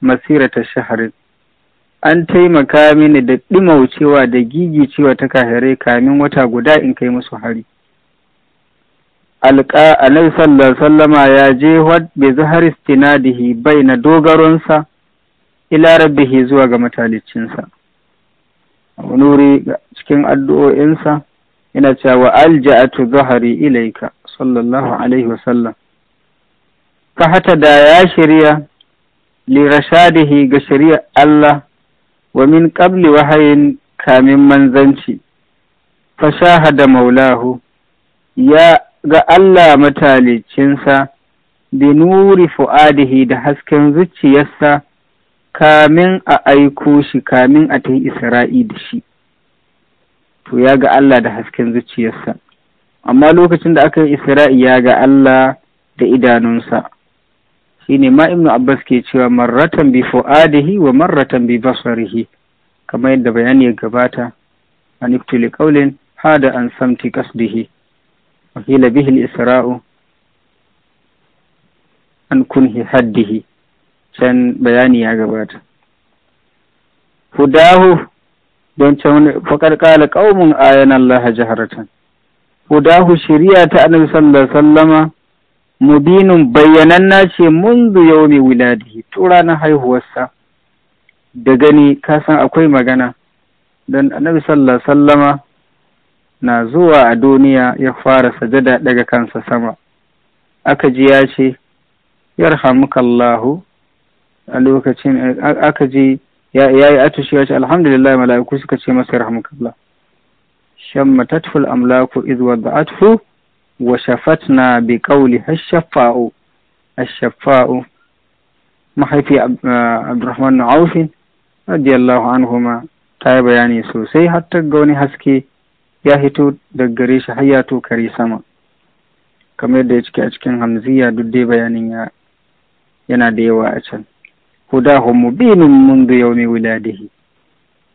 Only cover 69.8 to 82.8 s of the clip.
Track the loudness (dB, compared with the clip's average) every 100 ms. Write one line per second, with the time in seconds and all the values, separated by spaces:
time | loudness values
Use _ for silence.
69.8 | _ _ _ _ _ _ _ _ _ _
70.8 | _ _ _ _ _ _ _ _ _ _
71.8 | _ _ _ _ -6 -6 -2 -2 -2 -4
72.8 | -4 -2 -2 -4 -4 -6 -12 _ _ _
73.8 | _ _ _ -6 -2 -2 -2 -4 -2 0
74.8 | 2 0 -2 -4 -6 -8 -12 -16 _ _
75.8 | _ _ _ _ _ _ _ _ _ _
76.8 | _ _ _ _ _ -4 0 4 4 6
77.8 | 4 2 -4 _ _ _ _ _ _ -2
78.8 | -2 0 0 2 2 -2 -6 -2 0 2
79.8 | 2 4 2 0 0 2 0 2 2 4
80.8 | 2 2 2 0 -2 -4 -4 -6 -8 -12
81.8 | -20 _ _ _ _ _ _ _ -2 0